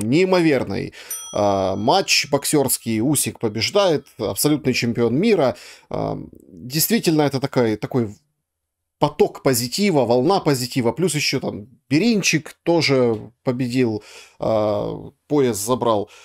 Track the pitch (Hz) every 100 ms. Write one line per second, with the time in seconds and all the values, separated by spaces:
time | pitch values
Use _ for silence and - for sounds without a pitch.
0 | 107 147 185 185 165 135 104 98 95 -
1 | - - - - 101 98 95 95 110 180
2 | 196 - - 139 - 156 123 - - 110
3 | 123 147 - - 117 107 107 202 196 147
4 | - - 104 101 147 151 135 123 120 117
5 | 117 123 226 196 131 - - - _ 107
6 | 107 104 - - - 85 107 147 - 214
7 | 175 156 147 131 135 - 117 107 - 131
8 | 110 104 _ _ _ _ _ _ _ _
9 | 147 - 196 - 139 123 123 - 202 156
10 | 113 123 131 190 160 135 123 139 117 113
11 | 180 151 - 135 - 104 104 _ _ 143
12 | 220 214 - 156 - - - 170 131 135
13 | 120 110 113 - - 123 127 127 123 107
14 | - - - _ 120 110 107 104 110 107
15 | 107 - _ 147 127 101 101 123 117 107
16 | 98 -